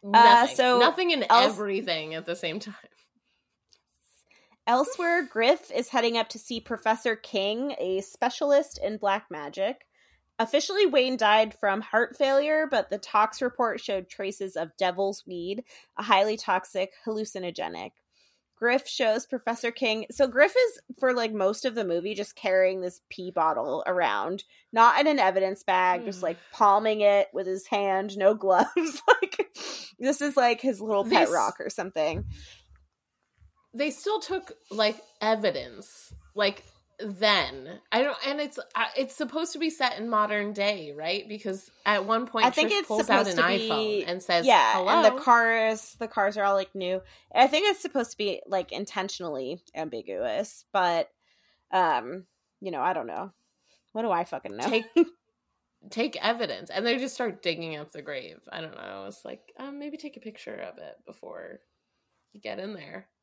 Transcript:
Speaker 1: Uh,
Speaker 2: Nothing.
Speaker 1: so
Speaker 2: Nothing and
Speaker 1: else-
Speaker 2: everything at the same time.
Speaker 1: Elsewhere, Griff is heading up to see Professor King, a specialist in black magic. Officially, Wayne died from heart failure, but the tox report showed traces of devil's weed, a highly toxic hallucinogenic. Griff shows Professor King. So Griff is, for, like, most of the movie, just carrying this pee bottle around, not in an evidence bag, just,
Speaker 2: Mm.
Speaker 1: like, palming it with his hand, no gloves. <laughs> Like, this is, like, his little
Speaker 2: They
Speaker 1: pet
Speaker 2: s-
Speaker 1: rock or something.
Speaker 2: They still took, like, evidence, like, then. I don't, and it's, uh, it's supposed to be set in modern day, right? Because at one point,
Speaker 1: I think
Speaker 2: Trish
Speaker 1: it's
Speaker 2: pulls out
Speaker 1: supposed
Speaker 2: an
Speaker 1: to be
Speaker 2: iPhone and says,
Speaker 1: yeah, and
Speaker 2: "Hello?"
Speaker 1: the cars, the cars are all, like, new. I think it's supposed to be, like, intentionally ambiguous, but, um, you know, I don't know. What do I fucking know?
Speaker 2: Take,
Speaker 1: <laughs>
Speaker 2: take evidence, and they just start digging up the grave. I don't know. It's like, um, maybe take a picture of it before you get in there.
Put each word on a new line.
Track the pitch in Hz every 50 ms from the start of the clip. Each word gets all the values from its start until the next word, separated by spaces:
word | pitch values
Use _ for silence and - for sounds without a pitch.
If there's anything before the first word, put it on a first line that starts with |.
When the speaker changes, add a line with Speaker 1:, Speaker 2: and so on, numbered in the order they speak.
| -
Speaker 1:
Uh, | 202
Speaker 2:
Nothing. | 202 226 233 233 240 233 240 - -
Speaker 1:
so | - 254 247 247 240
Speaker 2:
Nothing | 240 311 320 359 370 349
and | 330 277 214 -
Speaker 1:
else- | 220 233 254 -
Speaker 2:
everything | 220 185 208 202 196 196 - - 165 160 156 156 160
at | 160 160
the | - 170
same | 170 - 165 156 208
time. | - 214 196 - - - _ _ _ _ _ _ _ _ _ _ _ _ _ _ _ _ _ _ _ _ _ _ _ - - - _ _ _ _ _ _ _ _ _
Speaker 1:
Elsewhere, | - 233 254 285 466 508 - 349 339 339 349 302
Griff | 247 - 220 226 247 330 320 - -
is | - - 247 -
heading | - 247 233 233 233
up | 233 220 -
to | - 220
see | - - 247 226
Professor | - - 240 214 - 220 226 233 - 240 220
King, | 220 - - - 196 190 202 214 233 262 285 - -
a | - 185 185 190
specialist | 196 - - - 247 254 - - 311 285 285 277 285 - - -
in | - 196 214
black | 208 - 202 196 214 - _
magic. | 175 151 147 143 170 185 196 220 277 _ _ _ _ _ _ _ _ _ _ _ _ -
Officially, | 226 226 - 285 311 - 392 392 415
Wayne | 339 262 277 254 262 262
died | - 220 202 208 220 220 220 -
from | - - 202 196 214
heart | 214 - - 220 240 233 254
failure, | - 294 269 269 277 294 302 311 311 311 285
but | 277 226 190 -
the | 202 208
tox | - - - 208 214 214 - -
report | 269 247 247 - 247 226 196 226
showed | - - 202 190 185 _
traces | - - 196 190 202 - 196 190 -
of | - 165 160 _
devil's | - 190 180 180 180 196 196 202 - _
weed, | - 180 175 170 180 196 220 247 _ - - _ _ _
a | - 208
highly | 208 214 190 196 214 214
toxic | 214 - - 185 185 190 - - 196 190 190 _ _ _
hallucinogenic. | 226 220 214 220 208 - 190 185 175 170 - - 82 85 82 - - _ _ _ _ _ _ _ _ _ _ _ _ _
Griff | _ 226 240 240 277 269
shows | - - - 262 220 214 233 -
Professor | _ - 240 _ 233 233 - - 233
King. | 233 - 269 233 220 220 220 -
So | 247 - 285 262
Griff | 226 254 294 - -
is, | 508 508 453 - - _ _ 247 _
for, | - 254
like, | 247 240 233 220
most | 220 208 190 190 214 - -
of | 262 220
the | 233 214
movie, | 180 165 175 175 202 214
just | 190 208 - -
carrying | - - 202 185 190 185 185 190 190
this | 180 180 - - _ _
pee | - - 180 180
bottle | 180 175 160 160 156 120 113 151 127 - -
around, | - 180 180 170 123 101 104 98 156 185 202 - _ _ _ _ _
not | - 226 226 240 294 294
in | 285 302
an | 302 269
evidence | 202 190 185 190 190 190 196 - -
bag, | - 185 185 185 185 180 175 240
just, | 214 196 180
Speaker 2:
Mm. | 180
Speaker 1:
like, | 165 170 - - -
palming | - - 226 202 196 208 214 220 214 214
it | 208 202 202 202 196 -
with | - 151 196 185
his | 190 190 190
hand, | - - 202 202 196 190 190 196 208 196
no | 202 190 196 220
gloves. | 214 190 190 185 180 190 - - 359 320 320 262 - -
<laughs> | -
Like, | 466 - - 381 - - 403 - _ - - - - - - - _ _
this | 240 269 285 -
is, | 285 294 269
like, | 285 247 240 240 240
his | - 269 240 190
little | 208 220 214 202 302
Speaker 2:
They | 226 -
Speaker 1:
pet | 190 - -
Speaker 2:
s- |
Speaker 1:
rock | 165 165 - 202 185 -
or | - 143
something. | - - 175 190 - 160 156 156 160 - - - - - - - - - _ _ - _ _ _ _ _ _ _ _ _ _ _ _ _ _ _ _ _ _ _ -
Speaker 2:
They | 233 285 302
still | - - - 403 427 427
took, | - - 381 370 - - - _ _ _
like, | 202 214 220 214 220 226 - _ _ _
evidence, | 214 214 226 220 208 196 - - 127 123 117 - 208 - - - - - - - _ _ _
like, | 202 208 202 202 - - - _ _ _ _ _ _
then. | 208 214 196 180 214 214 202 190 151 123 131 135 127 151 185 - _ _
I | - 233
don't, | 262 285 262 - 233
and | 269 285 294
it's, | 294 285 - 254
uh, | - _ - - 226 - -
it's | - 269 262 -
supposed | - 302 240 269 320 330 339 -
to | 302
be | 330 320
set | 311 - 269 247 - -
in | 214 233
modern | 233 214 214 208 208 208 202 208
day, | 208 196 196 208 208 190 160 147
right? | 143 147 156 165 185 202 190
Because | 214 208 208 - 202 190 190 - - _ _ _
at | 208 208 208 196
one | 208 226 226 254
point, | 247 - 226 233
Speaker 1:
I | 254
think | - - 208 220
Speaker 2:
Trish | - 403
Speaker 1:
it's | - -
Speaker 2:
pulls | 214 214 202 -
out | 208 196 -
Speaker 1:
supposed | 202 180 165
Speaker 2:
an | 160
Speaker 1:
to | 175 196 226
be | 226 220
Speaker 2:
iPhone | 214 220 220 214 208 202 170 -
and | 175 185
says, | - - 180 170 165
Speaker 1:
yeah, | - 233 180 135 110 110 117
and | 180 190
Speaker 2:
"Hello?" | 262 339 320 320 254
Speaker 1:
the | 262
cars, | 294 254 240 233 233 226 226 226 220 220 220 220 - - - -
the | 233 226
cars | - 220 202 196 208
are | 214 196
all, | 202 196
like, | 196 190 - _
new. | 196 185 180 185 185 185 - - _ _ _ -
I | - 254
think | 262 294 311 392 415
it's | 392 392
supposed | - 349 - 269 226 -
to | - -
be, | 214 202 175 - -
like, | - 196 190 175 -
intentionally | - - 202 - - 190 185 202 - - 180 165 151 131 135 127 160 175 _ _ _
ambiguous, | - 160 156 - 113 - - 98 92 113 120 107 139 214 - - - - _
but, | - 196 185 175 170 165 - - _ _ _ _ _ _ _ _ _ _ _ _
um, | - 185 180 165 147 120 113 123 156 190 180 _ _ _ _ _ _ _
you | 202 190
know, | 170 139
I | 127 180
don't | 185 160 123
know. | 117 78 92 170 196 _ _ _ _ _ _ _ _ _ _ _ _
What | _ 220
do | 226 226
I | 185 170 175
fucking | - - 139 _ - 101
know? | 107 127 -
Speaker 2:
Take, | 226 226 226 226 _
Speaker 1:
<laughs> | 330 349 - _ _ _ _ _ _ _ _ _ _ _ _ _ _ _ 202
Speaker 2:
take | - 220 240 269 - -
evidence, | - 208 233 240 233 160 120 90 - -
and | - 196 214
they | 233 233 247
just | 262 254 -
start | - 247 220 185 -
digging | - 175 165 160 170 160 156
up | 147 151 151
the | _ 151
grave. | 147 151 147 131 123 - 160 - _ -
I | - 165
don't | 165 156 -
know. | - 98 98 98 98 - -
It's | 202 - -
like, | - - - _ _ _ -
um, | 262 277 285 285
maybe | 285 294 277
take | 311 - 294 294 233
a |
picture | - 220 214 - - - -
of | - - 87 -
it | - 82 73 - _ _
before | - - - - - - 85 82 87 - - _ _ _ _ _ _ _ _ _ _ _ _ _ _ _
you | 208
get | _ 214 202 202
in | 190 202 214
there. | 180 147 - 160 190 196 _ _ _